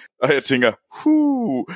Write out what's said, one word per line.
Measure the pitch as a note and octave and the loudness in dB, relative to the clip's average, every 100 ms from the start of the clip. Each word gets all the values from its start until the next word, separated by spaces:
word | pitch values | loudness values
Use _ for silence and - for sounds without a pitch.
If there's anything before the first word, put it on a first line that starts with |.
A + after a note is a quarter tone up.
| - _ | -20 _
Og | C3 | 0
jeg | C#3 | 0
tænker, | - C3 A#2+ - _ - | 0 2 2 0 _ -4
"Huh, | D4+ D#4 D4 C4 A3+ B2+ - | 0 2 2 0 -2 -4 -6